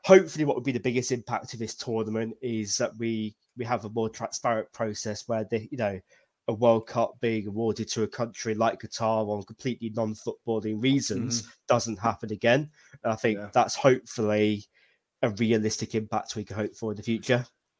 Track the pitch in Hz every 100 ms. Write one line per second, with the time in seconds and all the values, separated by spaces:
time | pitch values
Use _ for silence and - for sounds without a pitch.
0 | - 190 160 151 147 127 123 120 127 123
1 | 120 123 - 113 - 113 110 - - 110
2 | 110 110 113 113 123 110 104 - 120 110
3 | 113 113 107 - _ - 117 120 104 113
4 | 110 - 117 - 127 113 - - 113 107
5 | 110 104 - 113 107 113 107 131 107 95
6 | _ _ _ _ - 107 120 113 - 120
7 | 113 - 117 110 104 101 113 107 107 -
8 | 104 - 117 - 117 107 113 98 107 -
9 | 110 113 104 104 98 110 131 117 117 110
10 | 110 110 - - - 110 107 107 127 139
11 | - 98 - 117 107 - - 120 113 101
12 | 113 101 110 104 113 131 151 _ _ -
13 | 120 110 117 104 101 127 101 - 139 127
14 | - - 107 104 107 104 - _ _ _
15 | _ _ 123 101 113 113 107 - 107 113
16 | 107 110 - 110 104 101 107 - 113 104
17 | 110 113 - 123 127 _ _ _